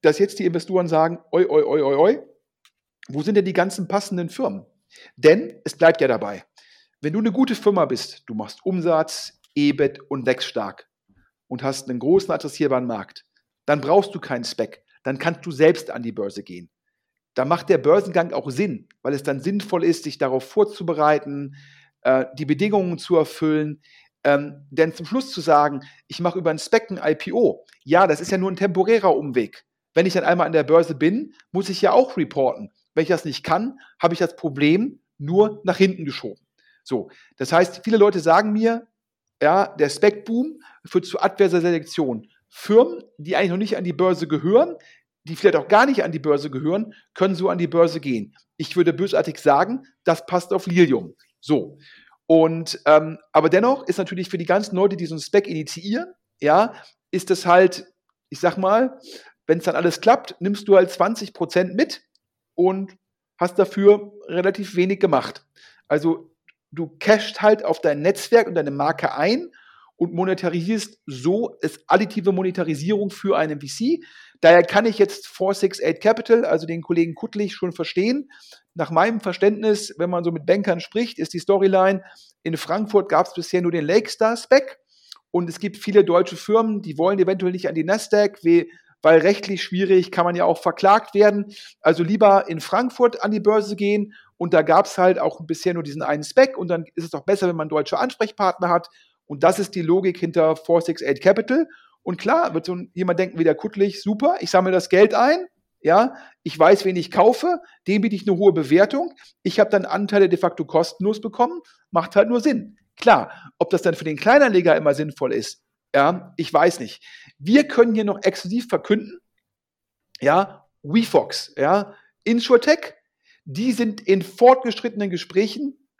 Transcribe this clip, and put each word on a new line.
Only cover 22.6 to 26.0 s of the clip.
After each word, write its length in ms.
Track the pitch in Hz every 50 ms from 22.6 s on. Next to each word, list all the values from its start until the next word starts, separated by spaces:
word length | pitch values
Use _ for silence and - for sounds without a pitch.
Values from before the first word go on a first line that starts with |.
| 196 214 202 202 185 180 175 143
zu 160 | - - 180
erfüllen. 680 | 165 151 - - - 160 156 156 156 151 151 147 _ _ _ _ _ _ _ _ _ _
Ähm, 440 | 143 143 143 147 147 143 - - _
denn 240 | - 156 160 165 160
zum 140 | - 175
Schluss 240 | - 214 262 262 262
zu 100 | - 185
sagen, 400 | 151 156 156 147 147 147 143 131 135 - _ _